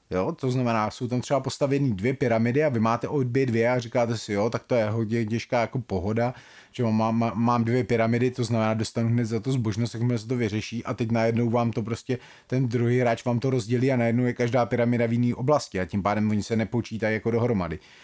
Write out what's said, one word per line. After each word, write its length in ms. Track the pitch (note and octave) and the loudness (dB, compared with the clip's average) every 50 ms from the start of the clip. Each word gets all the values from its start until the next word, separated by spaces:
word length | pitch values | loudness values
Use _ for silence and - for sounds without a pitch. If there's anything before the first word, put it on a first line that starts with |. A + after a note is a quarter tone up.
| _ _ | _ _
jo? 220 | F2+ F#2 F#2+ C#3 E3+ | -2 -2 -2 -2 -4
To 180 | - - C3 | -4 -4 -2
znamená, 400 | B2+ C3 B2+ A#2+ A#2 A2 G#2+ G#2+ | -2 0 0 0 0 0 0 -2
jsou 180 | - - B2+ A#2 | -4 -6 -6 -4
tam 120 | B2 B2 | -2 -4
třeba 200 | A#2 - C#3+ C3+ | -2 0 -2 -2
postavený 520 | B2+ C3 - - D3 C3+ C#3 C#3+ C#3+ C3 G#2+ | 0 -2 -2 -2 0 0 0 0 2 0 0
dvě 220 | F2+ G2 B2+ C#3+ | 0 0 -2 0
pyramidy 500 | - C#3 A#2+ A2+ A2 A2+ A#2+ A#2+ C#3+ D#3 | 0 0 2 2 2 2 2 2 2 2
a 40 | D3+ | 2
vy 120 | B2+ A#2 | 2 2
máte 280 | A2 A2+ A#2 A#2+ - F#2+ | 2 2 2 0 -2 -2
obě 380 | B2+ D3 C3 B2 A#2+ C3+ C#3 | -2 -2 -2 0 0 0 0
dvě 240 | B2 A2+ A2+ A2+ A#2+ | 2 2 2 2 2
a 80 | B2+ B2+ | 2 0
říkáte 400 | A#2 A2+ - B2+ A#2+ A2 A#2 G#2+ | -2 -2 0 0 2 2 0 -4
si, 140 | - - G#2 | -4 -2 0
jo, 180 | G2+ G#2 A#2+ | 0 0 0
tak 120 | A2+ A#2 - | -2 -4 -4
to 100 | - C3 | 0 0
je 160 | A#2+ G#2+ G#2+ | 2 2 2
hodně 360 | G#2+ A#2 A#2 G#2 A2+ A#2 A2+ | 0 -2 -2 0 0 -2 0
těžká 340 | G#2 A#2 A#2 - - B2+ A#2+ | 0 -2 -4 -4 -2 0 0
jako 180 | A2+ - - C3 | 0 0 -2 -6
pohoda, 560 | A#2 - G2 F#2 E2+ G#2 A2 A#2 A#2 B2+ B2+ - - - - - - - _ | -6 -4 -4 -4 -2 -2 0 0 0 -2 -4 -6 -14 -20 -20 -20 -20 -16 _
že 100 | - B2 | -2 0
mám, 360 | A2+ A2 A2 A2 A2+ A2+ A#2 | 0 2 2 2 2 2 0
mám, 140 | A#2 A#2 - | 0 0 0
mám 300 | G#2 A#2 A#2+ A#2+ A#2+ A#2 | 0 0 2 2 2 2
dvě 200 | A#2 A#2+ B2+ A#2 | 2 0 0 0
pyramidy, 460 | - A#2+ A2+ A2+ A2+ A#2+ A#2 B2 B2+ | 2 2 2 2 2 2 2 0 0
to 140 | B2 - A#2+ | 0 -2 -2
znamená, 300 | A2 A#2+ A2+ A2 A2 A2 | 0 0 0 2 0 0
dostanu 340 | A2 A2 - - A#2+ A#2 A#2 | -2 -2 -4 -2 -2 0 0
hned 160 | A#2 A#2+ A#2+ | 2 0 0
za 160 | G#2+ A2+ A2 | 0 -2 -4
to 120 | G2+ C3+ C3+ | -2 -2 -2
zbožnost, 420 | C3 A2 A2 F#2+ G#2 A#2+ A2 - | 0 0 -2 -2 -2 -2 -4 -2
jakmile 240 | A2+ A#2+ B2 A#2+ A2+ | -2 0 0 0 -2
se 100 | G2+ A2 | -2 -4
to 80 | C3 | -2
vyřeší 480 | B2 A#2+ G2+ G2+ A2 - - A2+ A#2 - | -2 0 0 0 -2 -4 -6 -8 -8 -6
a 100 | - A#2+ | -6 -4
teď 160 | - C3+ A2 | -4 -2 0
najednou 400 | A#2 A2+ A2+ A#2 A2+ A2+ A#2+ A#2 | 0 2 2 2 2 2 0 2
vám 200 | A2 A#2+ A#2+ A#2 G#2+ | 2 2 0 0 -2
to 100 | B2 G#2 | -2 -4
prostě, 360 | A2+ A#2 - - - B2+ A#2+ - - - - - | -4 -6 -8 -4 -6 -6 -6 -6 -12 -20 -20 -8
ten 220 | - B2+ C3 C#3 A#2 | -4 -2 0 0 0
druhý 320 | A2+ B2 A#2+ A#2 B2 B2+ | 0 0 2 2 2 2
hráč 240 | B2+ A#2+ A#2 - - | 2 2 0 0 0
vám 160 | B2 A#2+ A#2+ | -2 -2 0
to 100 | - C3+ | 0 0
rozdělí 420 | C3 B2+ G2 A2 B2 A#2+ B2 C3+ C3 | 0 0 0 0 0 0 2 2 2
a 40 | |
najednou 280 | A#2+ A#2 A#2 A2+ B2 B2 | 2 2 2 2 2 2
je 80 | B2 A#2 | 0 0
každá 340 | - B2 A#2+ A2+ B2+ A#2+ | 0 -2 0 2 2 2
pyramida 400 | G#2+ B2+ A#2 A#2 A#2 B2 A#2 A#2 | 2 2 2 2 2 2 2 2
v 60 | A2+ A#2 | 2 2
jiný 220 | A#2+ B2 A#2+ A2+ | 2 2 0 0
oblasti 460 | - B2 C#3 D3+ C#3+ - - - F#2+ | 0 2 2 2 2 0 -2 -4 -4
a 40 | F#2 | -4
tím 180 | F2+ - G2+ F2+ | -2 -2 0 0
pádem 280 | G2+ G2+ G#2+ G#2+ G#2+ | 2 2 2 2 0
oni 120 | G#2+ G#2 G2+ | 0 0 -2
se 140 | - A#2 | 0 -2
nepočítají 580 | G#2+ A2+ - - A#2+ G#2+ - A2+ G2 A2 G#2+ G#2+ | -2 0 0 -2 -4 -4 -4 -6 -4 -2 -2 -2
jako 160 | G#2 - A#2 | -2 -2 0
dohromady. 480 | A2+ A2+ A#2 A#2+ A#2 G2 F2 E2 E2 D#2 - - - - | 0 0 0 2 0 0 0 -2 -4 -8 -10 -16 -20 -20